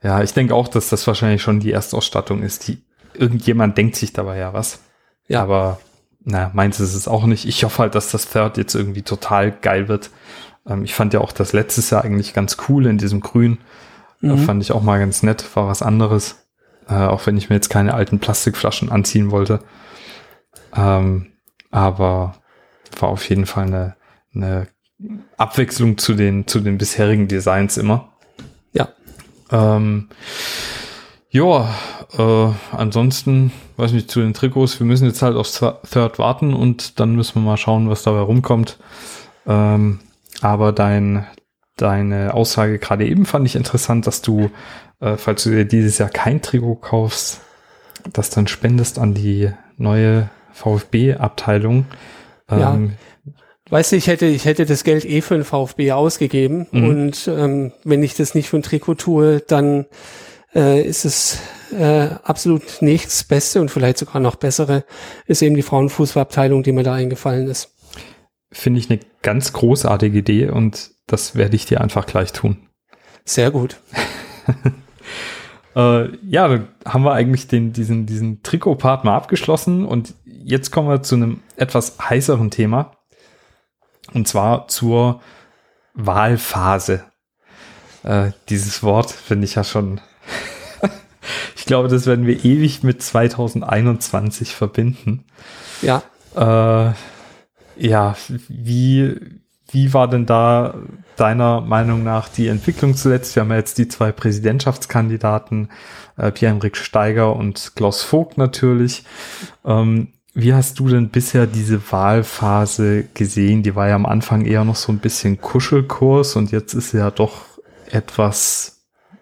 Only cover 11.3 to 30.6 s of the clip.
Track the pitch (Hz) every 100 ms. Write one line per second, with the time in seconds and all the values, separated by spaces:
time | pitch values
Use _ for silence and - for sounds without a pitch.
11.3 | - 98 104 - - - 104 110 101 101
12.3 | - 101 - - 139 127 107 104 101 -
13.3 | 120 117 117 - - - - _ _ 147
14.3 | 139 151 101 98 110 107 101 98 - 107
15.3 | 110 - - 101 101 110 107 110 107 -
16.3 | - _ _ _ _ - 101 98 104 -
17.3 | 101 98 104 - 107 101 127 101 101 -
18.3 | 107 - - 107 - - 107 98 107 101
19.3 | 101 98 107 - - - - - - -
20.3 | _ _ - - - 98 95 95 95 92
21.3 | _ _ _ _ 107 95 95 95 92 90
22.3 | 92 _ _ _ _ _ - 95 98 -
23.3 | 98 95 - 95 92 92 - _ _ _
24.3 | - 95 95 95 _ _ _ 208 214 -
25.3 | - 113 - 120 - 117 104 - 107 101
26.3 | 98 98 113 104 98 101 - 104 107 101
27.3 | 98 95 95 101 - 107 117 - _ _
28.3 | - - _ _ - - _ - - -
29.3 | _ _ 117 107 107 107 104 104 - -
30.3 | - - -